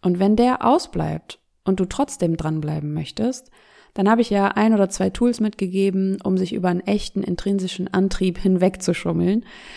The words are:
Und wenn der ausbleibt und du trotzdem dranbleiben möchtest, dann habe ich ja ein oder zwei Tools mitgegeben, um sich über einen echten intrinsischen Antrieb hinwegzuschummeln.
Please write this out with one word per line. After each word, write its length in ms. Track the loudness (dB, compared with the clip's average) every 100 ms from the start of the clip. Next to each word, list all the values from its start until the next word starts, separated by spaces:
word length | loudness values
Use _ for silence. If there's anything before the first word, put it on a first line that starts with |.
Und 180 | 0 2
wenn 180 | 2 4
der 280 | 2 2
ausbleibt 760 | 2 2 0 -6 -4 -6 _ -20 _ _
und 160 | -2 0
du 40 |
trotzdem 540 | -2 -2 -4 0 -2 0
dranbleiben 560 | -2 -4 -4 -4 -4
möchtest, 560 | -6 -8 -4 -4 -4 _ _ _ -20 _
dann 160 | 0 4
habe 100 | 4
ich 100 | 4
ja 180 | 2 2
ein 260 | 2 2
oder 140 | 4 2
zwei 200 | 0 -2
Tools 320 | 2 0 2
mitgegeben, 760 | -2 -2 -4 0 0 0 -2 -2
um 140 | 0 0
sich 160 | 0
über 160 | -2 0
einen 120 | 0
echten 420 | 0 -2 -2 -6
intrinsischen 720 | -4 -4 -2 -2 -2 -6 -2
Antrieb 440 | 0 0 2 -2 0
hinwegzuschummeln. 1040 | 2 4 2 0 -4 -2 -2 0 2 0 -4 -20 -20